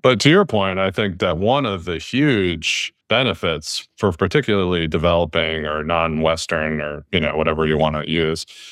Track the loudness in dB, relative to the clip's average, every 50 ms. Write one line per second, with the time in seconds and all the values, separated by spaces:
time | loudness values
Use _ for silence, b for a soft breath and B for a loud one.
0 | 4 4 4 6 6 6 6 6 4 4 2 0 0 0 0 0 0 0 0 0
1 | -2 -2 -2 0 0 0 0 0 2 2 2 2 0 -2 -4 -4 -4 -6 -6 -6
2 | -8 -4 -2 0 2 2 2 2 0 0 -2 -2 -4 -4 -4 -4 -6 -8 _ _
3 | _ _ 0 0 2 0 -2 -2 -2 -4 -4 -4 -6 -8 -10 -10 -10 _ _ -2
4 | -2 -2 0 0 -2 0 2 0 0 2 0 0 2 0 0 0 0 0 -2 0
5 | 2 2 2 2 0 0 0 -2 0 0 -2 -4 -4 -4 -4 -4 -2 0 0 0
6 | 0 0 0 0 0 0 0 0 -2 -4 -2 -2 -2 -2 -2 -4 -4 -6 -8 -10
7 | -10 _ -2 0 0 0 0 0 0 0 2 2 2 2 2 2 2 0 0 -2
8 | -4 -2 0 0 0 0 -2 -4 -8 B B B B B